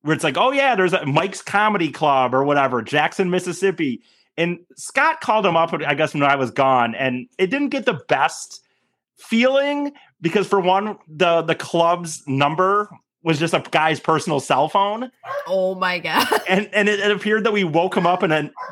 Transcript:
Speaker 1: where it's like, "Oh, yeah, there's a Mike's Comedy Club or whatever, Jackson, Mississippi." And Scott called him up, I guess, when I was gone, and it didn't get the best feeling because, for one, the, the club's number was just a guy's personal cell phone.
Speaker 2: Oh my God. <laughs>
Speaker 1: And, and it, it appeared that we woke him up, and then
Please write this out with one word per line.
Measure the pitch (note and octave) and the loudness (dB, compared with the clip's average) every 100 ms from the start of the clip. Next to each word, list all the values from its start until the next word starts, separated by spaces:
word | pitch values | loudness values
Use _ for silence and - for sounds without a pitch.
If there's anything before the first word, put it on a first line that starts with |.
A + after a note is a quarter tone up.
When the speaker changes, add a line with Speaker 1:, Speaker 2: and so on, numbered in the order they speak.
Speaker 1:
where | C#3+ | -4
it's | D3+ | -2
like, | D#3+ D#3 | 0 0
"Oh, | B3 | 0
yeah, | C#4 C#4 G#3+ | 2 2 2
there's | F#3 | 2
a | F3 D3 | 0 0
Mike's | D3 F#3+ - | 0 0 -4
Comedy | - G3+ G#3+ G3+ D#3+ | -4 0 2 0 -2
Club | - D3+ C3+ B2+ | 0 2 2 2
or | C3 | 2
whatever, | C#3+ C#3+ C3+ B2 | 2 2 2 0
Jackson, | A2 D3 D#3+ - F#3 | -2 0 0 -2 -2
Mississippi." | F3+ F3+ E3 F#3+ F3 D3 A#2+ _ _ _ - | -2 -4 -2 -2 -2 -4 -6 _ _ _ -4
And | E3+ F3 _ - | -2 -4 _ -18
Scott | - - D#4 D#4+ | -6 0 0 0
called | - A3 F#3+ | 0 0 2
him | E3+ | 2
up, | E3 | 0
I | D#3+ D3 | -2 -4
guess, | D3 D3+ | -2 -2
when | D3 | 0
I | C#3+ C#3 | 2 2
was | B2 | 0
gone, | A#2+ C3+ B2+ A#2 | 2 4 4 2
and | G#2+ C3 B2 B2 - | 0 -2 -4 -8 -4
it | F#3 | -2
didn't | C#4 C#4+ | 0 -2
get | C#4 A#3 | -4 -2
the | E3 - | -4 0
best | C3+ D3+ - - - _ _ _ _ _ _ | 0 0 -2 -16 -20 _ _ _ _ _ _
feeling | - A3+ B3+ C4+ C#4+ C#4+ C#4+ - _ _ | -4 0 2 2 0 -2 -6 -10 _ _
because, | E3 G3+ F#3+ | -2 -2 0
for | G3+ | 0
one, | F3+ F#3+ G#3+ G3 _ | 2 0 -2 -8 _
the, | D#3 F3 E3 | 0 2 2
the | D#3+ | 0
club's | D#3+ - E3+ E3+ F3 E3+ - - | -4 -2 0 2 0 -4 -12 -4
number | C3+ C#3+ D#3 F#3 G#3 G#3 E3 _ _ | 0 2 2 2 2 -2 -10 _ _
was | E3 D3 | -2 0
just | E3 | 0
a | D#3+ - | -2 0
guy's | D#3+ D#3+ D3+ | 0 2 0
personal | - D#3+ E3+ C#3+ | 0 0 0 -2
cell | - C#3 D3+ | 0 0 2
phone. | G3+ G3+ A3 B3+ _ - C#5+ - | 0 0 -4 -10 _ -12 -10 -4
Speaker 2:
Oh | F#3+ F#3 | -2 -2
my | F#3+ F#3 F3+ | -2 -2 -2
God. | E3 D#3+ - G#4+ | -2 0 0 0
<laughs> | E3+ | 0
Speaker 1:
And, | F#3+ G#3 | 0 0
and | G3+ G3+ | 0 0
it, | G3+ | 2
it | G3+ | 0
appeared | G#3 G#3 G#3+ | 0 0 0
that | A3 | 2
we | G#3 | 0
woke | F3 D#3 F#3 G#3+ | 0 0 0 2
him | F3 | 2
up, | F3+ | 2
and | F#3 | 2
then | D#3 D3 - - | 0 -2 -10 -16